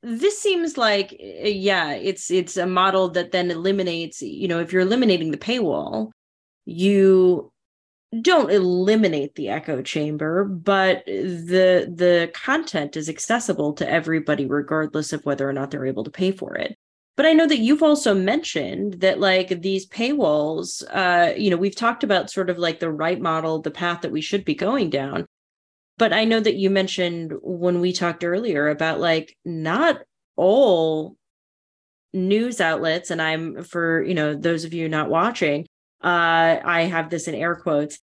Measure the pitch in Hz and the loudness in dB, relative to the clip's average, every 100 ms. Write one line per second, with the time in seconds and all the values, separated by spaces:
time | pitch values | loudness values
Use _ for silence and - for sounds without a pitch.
0 | 233 226 359 415 415 359 330 294 226 208 | -8 0 0 0 -2 0 -2 0 0 2
1 | 196 - 101 85 175 202 196 185 156 123 | -2 -10 -18 -6 -4 0 0 0 0 -4
2 | 175 190 - 185 175 185 180 185 190 190 | -4 -6 -2 -2 -2 -4 -2 2 2 2
3 | 185 175 175 180 180 165 180 196 185 170 | 0 -2 -2 -2 -2 -2 -2 0 -2 -4
4 | 165 - 113 71 185 170 165 180 185 240 | -8 -10 -12 -6 -4 -2 0 0 2 2
5 | 240 180 160 151 - 247 185 76 - - | 2 2 0 -6 -4 -2 0 -2 -4 -6
6 | 220 _ _ _ _ _ - 170 190 202 | -6 _ _ _ _ _ -14 0 2 6
7 | 190 190 185 175 - _ _ _ _ _ | 6 6 6 2 -2 _ _ _ _ _
8 | _ 226 233 349 208 202 185 180 185 220 | _ -4 2 4 4 2 4 2 2 4
9 | 202 151 139 - 123 120 - 135 131 156 | 4 0 -4 -6 -6 -6 -4 -6 -4 -4
10 | 151 151 156 170 202 180 170 196 190 180 | -4 -4 -2 -2 -2 -2 0 2 2 0
11 | - 190 190 170 170 180 185 180 - 170 | -2 -6 -4 -6 0 4 6 4 2 0
12 | 180 175 170 - - 294 - 170 143 156 | 4 4 2 -4 -2 -2 -2 -4 -4 -6
13 | 151 156 - 233 226 175 147 151 160 165 | -8 -8 -2 -2 -2 -2 -2 -2 -2 -2
14 | 156 160 151 147 131 147 143 160 156 156 | 0 -2 0 -2 0 -2 -2 -2 -2 -4
15 | 151 151 - 139 139 139 139 143 131 131 | -6 -6 -4 -2 -2 -4 -6 -6 -6 -6
16 | - - 190 190 - - - - _ _ | -8 -2 -2 -2 -8 -6 -6 -8 _ _
17 | _ - 311 320 320 285 226 294 320 294 | _ 2 4 6 6 4 4 4 4 4
18 | 233 196 185 285 330 160 143 180 202 180 | 4 2 2 0 -2 -4 -4 -4 -6 0
19 | 190 - 196 185 185 180 185 190 190 - | 0 2 2 2 0 -4 -2 -4 -6 -4
20 | 233 294 190 151 - 160 180 - - - | -2 0 2 2 0 -4 -8 -10 -8 -2
21 | 180 175 170 - 208 170 196 - 233 240 | 2 4 2 2 0 2 0 0 -2 -2
22 | 247 190 202 - 180 175 170 160 165 151 | 0 0 0 -4 -2 -2 -2 -2 -6 -2
23 | 160 180 160 160 160 160 156 - 175 170 | -2 -2 -2 -2 -2 -4 -6 -4 -4 -4
24 | 151 151 156 202 190 147 190 269 180 143 | -6 -6 -4 -4 -2 -2 -2 0 0 -2
25 | 135 143 165 _ _ _ _ _ _ _ | -4 -6 -8 _ _ _ _ _ _ _
26 | 226 226 220 226 214 196 190 196 190 - | 2 2 2 2 2 2 2 2 0 -2
27 | 180 170 160 151 - 180 175 175 180 180 | -4 -4 -8 -10 -8 -2 0 2 0 0
28 | 175 170 170 180 240 151 147 147 160 160 | -4 -2 -4 -2 -2 0 0 0 -2 0
29 | 170 160 156 _ - 165 160 190 330 285 | 0 0 -2 _ -10 -6 -2 0 0 0
30 | - _ _ - 180 233 254 175 160 156 | -8 _ _ 0 4 6 6 4 2 -2
31 | 160 - _ _ _ _ _ _ _ _ | -6 -12 _ _ _ _ _ _ _ _
32 | _ 190 185 208 240 233 170 160 165 165 | _ -4 2 2 0 0 0 0 0 -2
33 | 175 165 160 160 165 131 135 175 165 165 | -4 -4 -2 -4 -6 -10 -10 -4 0 0
34 | - 175 151 147 160 165 160 165 160 156 | 0 0 0 0 -2 -2 -4 -6 -4 -2
35 | 151 165 202 240 160 143 165 _ _ _ | 0 2 0 0 -2 -2 -6 _ _ _
36 | 175 175 170 165 165 165 175 170 165 170 | 0 2 4 4 4 2 0 0 0 -2
37 | 160 165 170 151 165 170 - 147 147 - | -4 -6 -6 -4 -4 -2 0 0 -2 -8